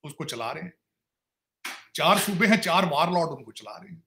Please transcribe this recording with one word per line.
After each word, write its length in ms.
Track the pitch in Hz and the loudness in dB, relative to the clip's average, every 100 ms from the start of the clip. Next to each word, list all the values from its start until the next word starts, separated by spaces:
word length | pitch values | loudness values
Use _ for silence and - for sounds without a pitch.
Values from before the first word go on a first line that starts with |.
उसको 200 | 147 143 | -16 -12
चला 280 | 156 120 113 | -10 -6 -6
रहे 120 | 147 | -8
हैं, 100 | 175 - _ _ _ _ _ _ _ _ - - - | -12 -18 _ _ _ _ _ _ _ _ -16 -16 -14
चार 240 | - 151 202 | 0 4 4
सूबे 280 | - 190 208 | 2 0 4
हैं, 140 | 220 | 4
चार 240 | 180 170 | 4 2
warlord 460 | 185 147 170 180 165 | 2 2 2 2 -2
उनको 220 | 131 127 | -6 -14
चला 240 | - 107 107 | -18 -18 -18
रहे 160 | 196 | -18
हैं। 100 | 175 | -20